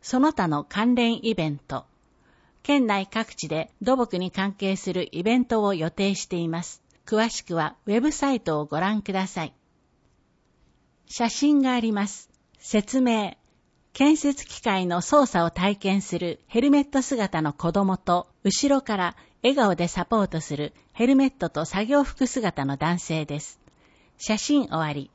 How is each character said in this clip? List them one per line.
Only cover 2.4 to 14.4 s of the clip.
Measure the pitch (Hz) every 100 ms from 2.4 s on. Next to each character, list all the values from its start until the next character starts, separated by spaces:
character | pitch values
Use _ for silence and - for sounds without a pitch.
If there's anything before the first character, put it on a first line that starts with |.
| _ _
県 | - 285 240
内 | 196 190
各 | 220 226
地 | - 156
で | 156 - _
土 | 220 262
木 | 233 180
に | 185
関 | - 196
係 | 196 196 190
す | -
る | 180 170
イ | 160
ベ | 190 247
ン | 240
ト | 226
を | 208 190
予 | 160
定 | - 196 196
し | -
て | 180
い | 165
ま | 165
す。 | 175 - _ _ -
詳 | 214 226
し | -
く | - 165
は | 156 - -
ウ |
ェ | 214
ブ | 294
サ | - 277
イ | 247
ト | 180 151
を | 147
ご | 156
覧 | 185 214
く | 202
だ | 190 190
さ | -
い。 | 160 _ _ _ _ _ _ _ _ _ _ _ _ _ _ _ _
写 | - 233
真 | - 285 285
が | 262
あ | 247
り | 226
ま | 208 202
す。 | - - _ _ _
説 | - 214 202 262
明。 | 254 226 202 - _ _ _ _ _
建 | - 285 302
設 | 285 277